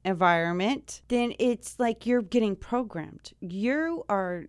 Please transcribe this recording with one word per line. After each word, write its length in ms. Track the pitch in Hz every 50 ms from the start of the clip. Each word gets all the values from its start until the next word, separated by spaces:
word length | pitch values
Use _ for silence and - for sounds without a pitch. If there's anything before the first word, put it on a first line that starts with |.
| -
environment, 1000 | 185 190 165 185 175 170 165 165 170 175 180 190 220 277 - - - - - _ -
then 240 | 247 240 240 240 - -
it's 400 | - 247 240 - - - - -
like 260 | 254 233 220 - -
you're 160 | 226 247 240 214
getting 320 | 175 - 240 214 208 190
programmed. 800 | - - - 240 247 254 208 - 170 156 156 160 - - - - -
You 640 | - 175 175 196 208 240 269 302 320 330 339 330 - -
are 360 | 208 196 190 180 180 175 -